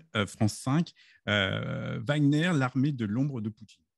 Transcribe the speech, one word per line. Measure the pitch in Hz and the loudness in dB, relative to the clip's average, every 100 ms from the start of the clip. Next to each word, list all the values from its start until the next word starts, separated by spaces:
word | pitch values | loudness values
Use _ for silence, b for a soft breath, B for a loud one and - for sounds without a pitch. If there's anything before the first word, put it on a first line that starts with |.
| - 110 | -4 -2
euh, | 101 | -2
France | - 107 - | 0 -2 -2
cinq, | - 143 170 b b b - | 0 0 0 b b b 0
euh, | 104 95 104 - 82 80 85 | 2 2 0 -4 -6 -6 -6
Wagner, | 110 147 143 147 170 165 | -2 2 4 4 2 2
l'armée | 131 131 139 | 0 2 0
de | 139 110 | 0 -2
l'ombre | 110 143 131 | 0 -2 -2
de | 110 | -6
Poutine. | 107 113 - _ | -8 -16 -20 _